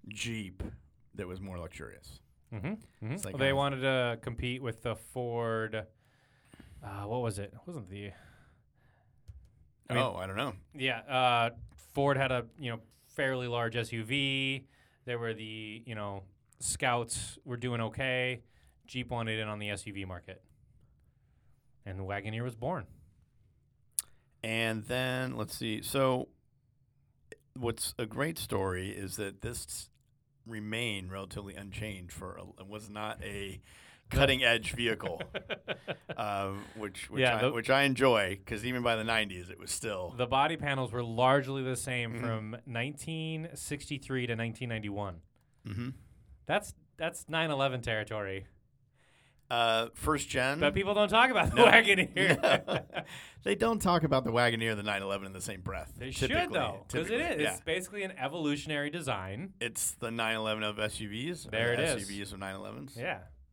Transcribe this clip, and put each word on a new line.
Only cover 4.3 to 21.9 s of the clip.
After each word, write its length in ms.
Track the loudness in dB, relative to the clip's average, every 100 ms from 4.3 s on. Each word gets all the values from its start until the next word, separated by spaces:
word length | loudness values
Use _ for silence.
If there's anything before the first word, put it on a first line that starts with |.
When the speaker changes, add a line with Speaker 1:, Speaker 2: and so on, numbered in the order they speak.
| -4 -4 -4
Speaker 2:
with 200 | -6 -4
the 140 | -6 -6
Ford. 920 | -8 -6 -4 -2 0 0 -2 -4 -8 _ _ _ _ _ _ -20 -20 -16
Uh, 180 | -12 -8
what 180 | -4 0
was 160 | 0 -2
it? 140 | -8
It 40 | -10 -12
wasn't 220 | -12 -10
the. 220 | -10 -12 -14 -20 -20 -20 _ _ _ _ _ _ _ -20 -20 -20 _ -20 _ -4
I 60 |
mean, 80 | 0
Speaker 1:
Oh, 120 | 0 0
I 100 | -4
don't 100 | -2
know. 160 | -4 -6 -16
Speaker 2:
Yeah, 240 | -2 -2 -2
uh, 500 | -2 2 4 6 2 -2 -18 -20 -6
Ford 220 | 2 4 4
had 120 | 2
a, 120 | 0 -2 -8
you 120 | -6
know, 100 | -6 -10 _ _
fairly 320 | -2 0 0 0
large 280 | 0 0 0
S 160 | -2
U 120 | -4
V. 640 | 0 0 2 2 0 -2 -8 _ _ _
There 140 | -6 -4
were 160 | -2
the, 480 | -4 -8 -8 -10 -12 -8
you 80 |
know, 280 | -6 -6 -8 -12 _ _ _
Scouts 800 | -4 0 2 2 0 -4 -6 -10
were 120 | -8 -4
doing 240 | -2 0
okay. 640 | -2 -2 0 0 0 -2 -10 _ -20 _ -10
Jeep 240 | -8 -4
wanted 280 | -2 -2 -2
in 100 | -2
on 100 | -4
the 120 | -4
S 160 | -6 -6
U 60 |
V 120 | -8
market, 380 | -8 -10 -12 -18 _ _ _ -20 -20 _ _ _ _ _ _ _ _ _
and 120 | -10